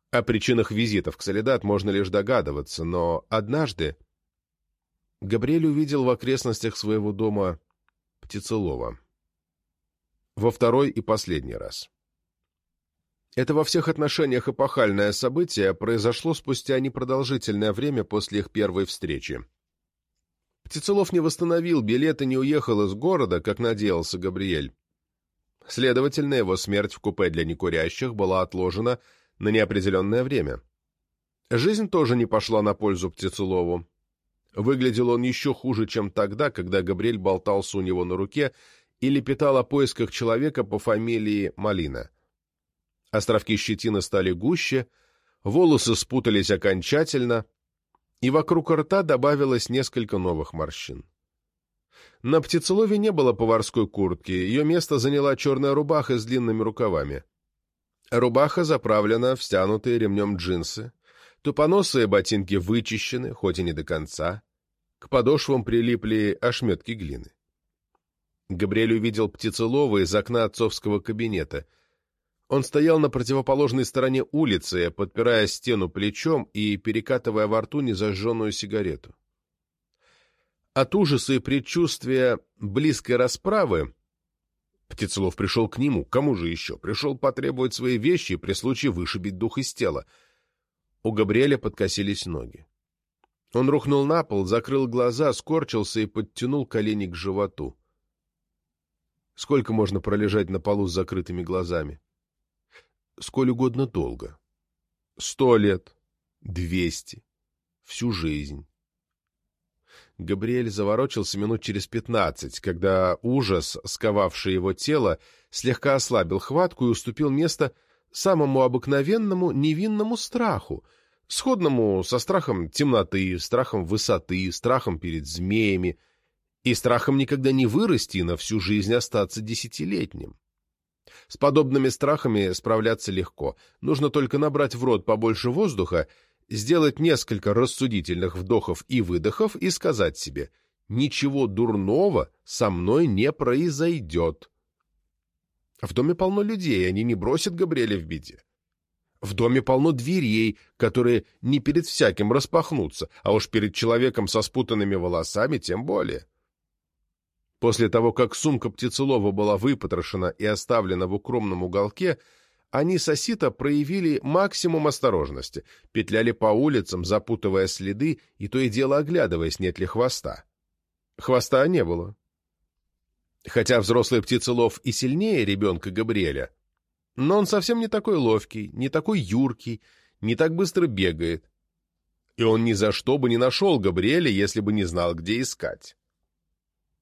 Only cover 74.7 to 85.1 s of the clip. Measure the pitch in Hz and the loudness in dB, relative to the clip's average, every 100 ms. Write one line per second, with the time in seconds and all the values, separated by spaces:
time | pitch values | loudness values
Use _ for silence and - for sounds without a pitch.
74.7 | 90 85 - 98 - 113 113 104 - - | -2 -2 -2 -4 0 2 4 2 -2 -2
75.7 | 113 90 95 101 104 160 156 - 104 107 | 0 -2 -2 -4 -2 0 0 -2 -4 -2
76.7 | 101 - 110 107 131 123 107 107 110 107 | -2 -2 -2 0 -2 0 0 2 0 -2
77.7 | 147 131 98 107 95 107 113 107 - 101 | -2 -2 0 -2 -2 -2 0 -2 -4 -4
78.7 | 107 95 73 - - _ _ _ _ _ | -2 -2 -6 -10 -20 _ _ _ _ _
79.7 | _ _ _ _ _ _ _ _ _ _ | _ _ _ _ _ _ _ _ _ _
80.7 | - 131 196 175 139 - 131 120 139 - | -2 0 2 2 2 2 -2 0 -2 -2
81.7 | 170 170 - 117 131 127 117 - _ 107 | 0 0 -2 -2 2 2 0 -4 _ -6
82.7 | 101 151 135 - 123 127 - 190 214 165 | 0 2 0 0 2 2 -2 -2 0 2
83.7 | 87 69 - _ _ _ _ _ _ _ | 0 -2 -8 _ _ _ _ _ _ _
84.7 | _ - - 101 | _ -18 -8 -4